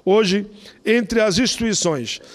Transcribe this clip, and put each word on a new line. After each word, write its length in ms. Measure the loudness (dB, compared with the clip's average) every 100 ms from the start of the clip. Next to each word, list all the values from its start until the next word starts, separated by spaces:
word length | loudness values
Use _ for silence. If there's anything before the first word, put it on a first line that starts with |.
Hoje, 400 | 0 2 2 0 -4 -12 -20 -8
entre 360 | 0 0 0 0
as 180 | 2 2
instituições 840 | 0 -2 -2 -2 -2 -2 -6 -10 -14